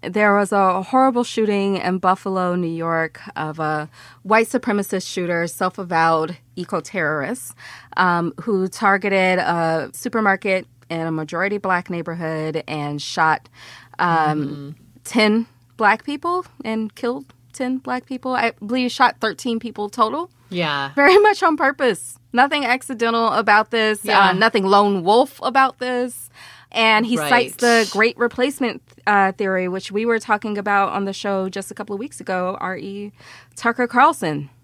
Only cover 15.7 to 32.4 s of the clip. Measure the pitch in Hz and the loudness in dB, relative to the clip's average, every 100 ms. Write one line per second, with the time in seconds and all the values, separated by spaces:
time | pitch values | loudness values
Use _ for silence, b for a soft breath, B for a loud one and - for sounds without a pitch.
15.7 | - 214 214 - 285 339 359 - _ 226 | 0 2 2 -2 -6 -4 -4 -6 _ -6
16.7 | 220 220 - 240 262 277 _ _ - 254 | -6 -6 -6 -6 -6 -10 _ _ -8 -4
17.7 | 262 262 254 - 254 254 254 233 - 208 | -4 -4 -8 -6 -10 -4 -2 -2 -4 -4
18.7 | 254 247 - 247 - 220 165 254 226 233 | -2 -2 2 2 2 -4 -4 -4 -4 -6
19.7 | - 208 208 220 269 359 _ _ 180 160 | -8 -8 0 0 0 -8 _ _ -4 -2
20.7 | 143 139 147 285 381 415 403 339 311 277 | -2 -4 2 6 8 6 4 2 2 0
21.7 | 285 262 190 - - _ 240 269 302 262 | 2 0 0 -8 -18 _ 2 2 2 0
22.7 | 254 - 233 233 226 226 214 214 208 220 | -2 -4 -4 0 2 2 0 4 4 4
23.7 | 233 220 208 - 202 190 185 220 220 190 | 0 0 -2 0 4 4 4 2 2 4
24.7 | 202 208 196 170 220 269 - 254 254 262 | 4 4 2 2 4 2 -2 -2 2 0
25.7 | - 254 247 247 - - B B B B | 0 -4 -4 -4 -8 -20 B B B B
26.7 | - 220 220 226 240 151 240 175 - 240 | 0 4 4 2 0 2 2 2 0 4
27.7 | 233 208 196 - - 240 - 254 269 247 | 4 2 2 0 2 -4 0 -2 0 -4
28.7 | - _ - - 202 190 190 196 190 180 | -4 _ -6 2 4 4 2 -2 0 -2
29.7 | 190 - 196 233 226 220 208 220 208 202 | -4 -6 -4 0 -2 0 -2 -2 -6 0
30.7 | 202 196 - 196 190 202 196 190 196 190 | 0 0 -2 -6 -6 -4 -4 -4 -8 -12
31.7 | - 202 202 269 - - 185 | -14 -10 -10 -10 -12 -6 -4